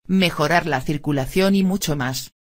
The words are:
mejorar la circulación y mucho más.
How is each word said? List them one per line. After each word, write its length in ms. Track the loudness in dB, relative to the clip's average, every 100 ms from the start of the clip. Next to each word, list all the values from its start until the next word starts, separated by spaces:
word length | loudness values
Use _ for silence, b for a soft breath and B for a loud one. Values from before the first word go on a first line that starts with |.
| -2
mejorar 600 | 2 2 2 2 2 0
la 140 | -2
circulación 760 | -2 -4 -2 -2 0 0 2 4
y 80 |
mucho 320 | 2 0 -2 -2
más. 380 | -4 -6 -10 _